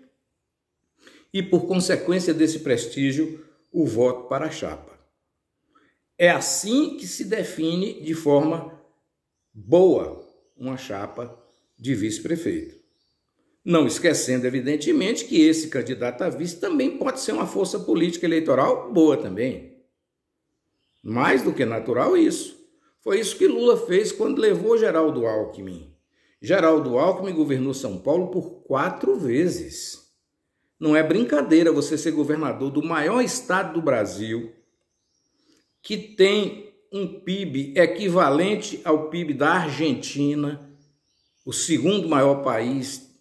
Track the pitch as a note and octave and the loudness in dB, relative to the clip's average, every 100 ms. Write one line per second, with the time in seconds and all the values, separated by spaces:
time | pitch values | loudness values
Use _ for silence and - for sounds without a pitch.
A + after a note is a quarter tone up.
0 | _ _ _ _ _ _ _ _ _ _ | _ _ _ _ _ _ _ _ _ _
1 | _ - _ G3 F3+ F3 - F#3 E3+ F3 | _ -20 _ -6 0 0 2 0 0 0
2 | - F3+ F3 D3+ D#3 D#3 C#3+ - - C3+ | 0 0 0 2 0 0 -2 -2 -2 -2
3 | C#3 C3+ D#3+ - - _ _ F3 C#3+ G#2+ | -2 0 -4 -6 -18 _ _ -2 0 2
4 | B2 B2 - C3+ D#3 - E2 D#2 - - | 0 0 -4 -4 -4 -6 -10 -10 -18 -20
5 | _ _ _ _ _ _ _ _ _ _ | _ _ _ _ _ _ _ _ _ _
6 | _ - F3 D#3+ - - G3+ C4 D#4 - | _ 2 4 4 0 -4 0 0 0 -4
7 | F#3 - F#3+ A3 - - D#3+ F3 G#3 - | -10 -10 -6 -4 -4 -4 -2 -2 -4 -6
8 | D#3 D#3+ D3 C#3+ D#3 E3 - - _ _ | -8 -4 2 4 2 -2 -8 -18 _ _
9 | _ _ _ _ _ A2 G2+ E3+ F#3 - | _ _ _ _ _ -20 2 6 6 4
10 | - - - _ _ - B2+ C3 - G2 | 0 -10 -20 _ _ -12 -10 -10 -10 -10
11 | G#2 - A#2+ - _ _ _ _ A#2 C3 | -10 -12 -16 -18 _ _ _ _ -4 -4
12 | D3+ - - E3 G#2+ E2 - - _ _ | -4 -4 -6 -4 -4 -6 -8 -16 _ _
13 | _ _ _ _ _ _ F#3 E3 B2+ - | _ _ _ _ _ _ 0 2 2 2
14 | E3+ C#3+ - B2+ B2 C3+ C3 D3 - - | 0 0 0 -2 -2 -2 -2 -2 0 0
15 | F#3+ B3 - G3 D#3 D#3 D#3 C3+ A2+ B2 | 0 -2 0 4 6 4 -2 -4 -4 -4
16 | A#2+ - F#3 C#3 E3+ - - D3+ B2+ - | -6 -4 -4 -4 -8 -6 -2 0 0 -2
17 | C4+ C4 - - F3+ F#3+ F#3 G#3 - F#3+ | -4 -4 -4 -4 -2 -2 -2 -2 0 0
18 | E3+ - F3 E3 D3+ B2+ D3 B2 - F3 | 0 0 0 0 2 2 2 0 0 4
19 | D#3+ C3+ G2 F#2 C3 F#2 - - _ _ | 4 4 -2 -4 -4 -6 -14 -20 _ _
20 | _ _ _ _ _ _ _ _ _ _ | _ _ _ _ _ _ _ _ _ _
21 | G2+ A#2 D3+ - - - A2+ A2+ B2 A#2+ | -6 -2 2 2 0 -2 -2 -2 -2 0
22 | D#3 F4+ D#4+ - - - _ _ _ _ | 2 4 2 0 -8 -16 _ _ _ _
23 | - G3+ G#3+ - F#3+ A#3 A#3+ G#3+ - F#3 | -2 0 0 2 2 4 4 4 2 2
24 | G#3+ - A3+ - A3 E3+ G#3+ A3+ G#3+ D#3+ | 0 -2 -2 2 2 2 2 4 4 2
25 | D#3 B2+ A2+ A2 G#2 - F#2+ E2+ D2 _ | 2 0 -2 -2 -4 -10 -14 -14 -18 _
26 | _ _ _ _ A2 F#3+ E3 D#3 C3 B2 | _ _ _ _ 0 2 4 4 2 2
27 | F#3 F#3 F#3+ E3 C#3 C3 C3+ C3+ A#2+ F#2 | 2 0 -2 -2 0 0 -2 -4 -8 -4
28 | - E3+ F3+ F#3 - - - C3+ F3 - | 0 0 0 -4 -8 -10 -4 -2 -2 2
29 | - G4 C#3 B2+ F3 - - - - - | 2 2 2 2 2 -2 -8 -12 -14 -16
30 | _ _ _ _ _ _ _ - D#3+ D#3 | _ _ _ _ _ _ _ -4 2 4
31 | D#3 F#3 A#3+ D4 A3 D#3+ E3 C#3+ - D3+ | 4 2 2 0 4 6 6 2 0 -2
32 | E3 D3+ D3 D3+ C#3+ A2+ C3+ C#3 D#3 E3 | -2 -2 0 -2 -2 -4 -4 -4 -2 -2
33 | D3+ A#3+ A3 - - F#3 F3+ E3 D3+ B2+ | 0 2 0 -2 -2 -2 -2 -2 0 0
34 | C3 G2 A2 A#2 A2+ - _ _ _ _ | 0 -4 -6 -6 -8 -16 _ _ _ _
35 | _ _ _ _ _ _ _ _ - G#3+ | _ _ _ _ _ _ _ _ -10 -8
36 | - - F#3+ G#3 G3 - - _ _ G3+ | -4 2 4 4 -2 -6 -16 _ _ -8
37 | F3+ - - G3 F3+ C3 C#3 F3+ E3+ - | -8 -8 -8 -6 -6 -6 -2 2 2 2
38 | G3 F3 D3 C#3+ F#3+ G#3+ - - F3 D3+ | 0 4 4 4 2 -2 -4 -6 0 0
39 | - F3 D#3 C3 D3 F3+ D#3+ C3 D#3+ A#2+ | 0 -6 -4 0 2 2 -2 -2 -2 -2
40 | - C#3+ C#3+ D3 C#3+ C#3+ - _ _ _ | -6 -4 -2 -2 -4 -6 -14 _ _ _
41 | _ _ _ _ C3 - - D3 D#3 G#3 | _ _ _ _ -10 -6 -2 0 2 0
42 | E3 C#3+ C#3 C#3 C3 A2+ A#2+ C3+ B2 - | 2 4 4 4 0 -2 -2 -4 -6 -10
43 | - _ | -18 _